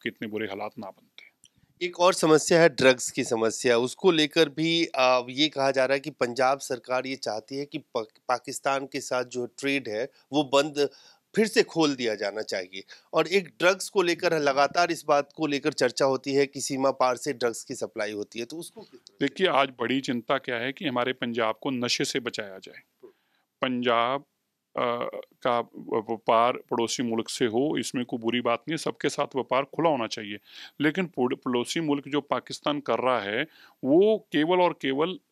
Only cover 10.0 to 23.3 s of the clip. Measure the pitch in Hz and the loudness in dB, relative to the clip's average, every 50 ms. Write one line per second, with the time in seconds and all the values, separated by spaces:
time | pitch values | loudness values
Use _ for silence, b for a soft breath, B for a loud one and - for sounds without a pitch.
10 | 123 143 b b b b 135 147 151 127 131 139 143 156 139 143 143 135 b b | -6 -6 b b b b -2 -2 0 4 2 2 2 2 0 -2 -2 -2 b b
11 | b b b b b _ - - 226 208 - 247 185 - - 165 160 147 139 127 | b b b b b _ 0 0 0 2 2 2 2 2 2 2 2 2 2 0
12 | 123 110 107 98 107 101 98 107 107 - 113 98 92 90 95 95 - B B B | -2 -2 -2 -2 -4 -4 -4 -6 -6 -6 -6 -6 -8 -8 -14 -18 -18 B B B
13 | B B - 156 160 160 180 202 180 151 - _ 160 180 196 185 - - - 202 | B B 0 0 0 2 0 0 0 -2 -6 _ 2 2 2 2 -2 -2 0 0
14 | 180 170 170 165 180 170 165 156 147 143 131 139 143 139 - 175 175 170 165 156 | 2 2 0 0 0 0 0 2 2 2 4 4 2 2 4 0 0 0 0 -4
15 | - 151 147 143 143 - _ - 160 147 143 135 135 156 - - 135 123 - - | 0 2 2 2 2 0 _ -6 -4 -2 -2 0 -2 -2 0 2 0 0 2 2
16 | 151 135 131 120 - 139 135 139 143 135 - 139 123 - 143 131 131 135 131 - | 2 2 2 0 -2 0 0 2 0 0 -2 -8 -6 -6 -4 0 0 0 2 2
17 | 131 127 123 120 - 147 131 120 127 117 110 - - - 131 - 113 101 - 113 | 0 0 0 -2 -4 -8 -6 -2 -2 -2 -2 -4 -10 -12 -10 -8 -8 -8 -6 -6
18 | 104 107 107 101 104 - - 110 120 117 151 165 165 - - 226 196 - - - | -6 -6 -6 -8 -10 -10 -10 -12 -12 -10 -10 -14 -14 -14 -16 -20 -20 -20 -20 -20
19 | _ - _ _ 139 139 - - 190 180 147 135 139 135 127 - 120 117 127 135 | _ -20 _ _ -4 -2 0 0 0 2 2 2 2 0 -2 -6 -2 -2 0 -2
20 | 131 - 127 120 - - 143 131 - - 123 117 120 131 135 - 196 143 123 123 | -2 -2 -4 -4 -2 -2 -2 -2 -2 -4 -6 -4 -4 -6 -8 -6 -6 -4 -2 -2
21 | 123 127 123 - 139 120 117 120 113 110 107 - - 147 131 123 123 120 - - | -2 -2 -2 -4 -6 -6 -2 0 0 0 -2 -2 -4 -4 -4 -2 -2 -2 -2 -2
22 | 147 - - 135 117 120 - - 107 98 95 98 - - - - - _ _ _ | -2 -4 -4 -6 -6 -6 -8 -8 -10 -10 -14 -16 -18 -20 -20 -20 -20 _ _ _
23 | b 104 b b b b | b -20 b b b b